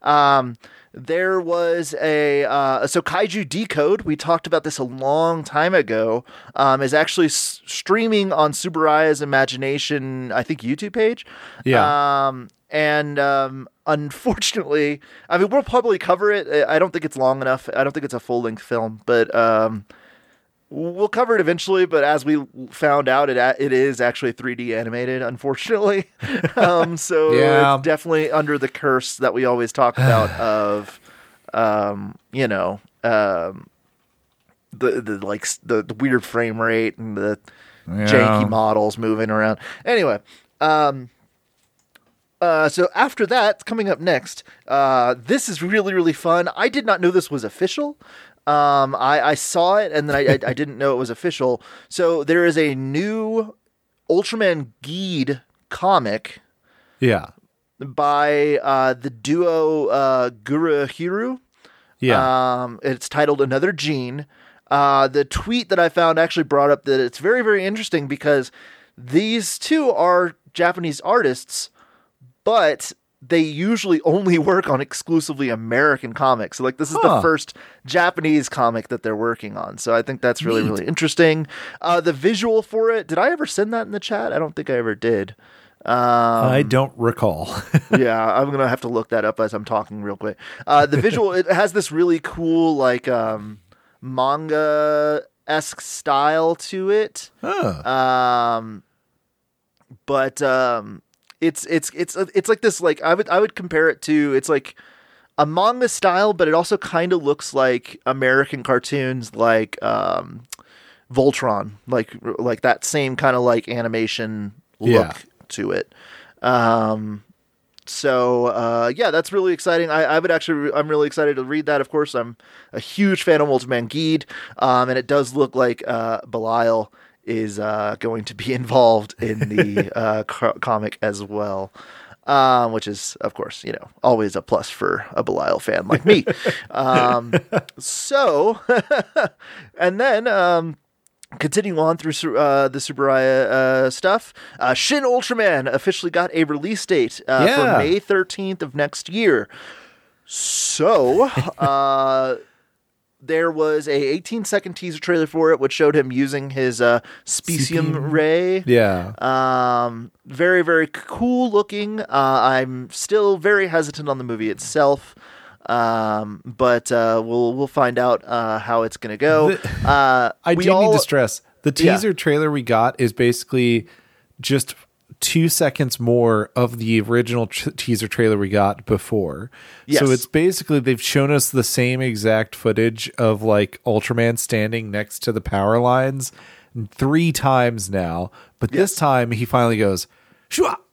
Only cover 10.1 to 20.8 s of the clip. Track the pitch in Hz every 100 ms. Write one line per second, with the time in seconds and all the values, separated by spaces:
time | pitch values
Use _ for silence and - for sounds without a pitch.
10.1 | 131 127 110 120 160 120 151 208 233 220
11.1 | 240 - - - - - 123 127 143 143
12.1 | 139 135 131 120 _ _ 147 151 151 147
13.1 | 143 139 139 135 135 127 _ - 151 147
14.1 | - 262 208 - 226 143 147 147 147 -
15.1 | - - 175 190 262 - 247 233 185 -
16.1 | 180 208 208 156 151 139 156 180 170 156
17.1 | 139 131 135 131 131 - - 139 143 139
18.1 | 120 - 120 117 110 - 120 113 110 -
19.1 | 120 113 113 113 110 110 110 101 - _
20.1 | _ _ _ _ _ _ 143